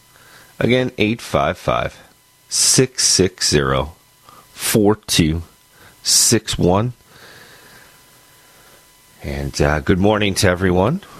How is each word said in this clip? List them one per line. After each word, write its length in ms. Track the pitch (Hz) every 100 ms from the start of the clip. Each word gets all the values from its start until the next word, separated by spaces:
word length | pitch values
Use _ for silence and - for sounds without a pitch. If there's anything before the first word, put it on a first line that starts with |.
| _ _ - - - -
Again, 320 | 110 127 127 -
eight 240 | 104 117
five 380 | - 73 73 90
five, 440 | - 60 65 - - _ _ _ _
six 560 | - - - 131 -
six 460 | - - 90 - -
zero, 440 | 73 67 67 73 - _ _ - - -
four 420 | - - 113 101 107
two 460 | - - 80 82 - _ _ _ - -
six 540 | - - - 113 - -
one. 380 | 87 95 123 - _ - - - - - - - - - _ - _ - - - - - _ _ _ -
And, 380 | 76 69 69 -
uh, 200 | 73 76
good 180 | 73 92
morning 340 | 101 107 104 90
to 120 | 92
everyone. 540 | 87 95 90 101 185 -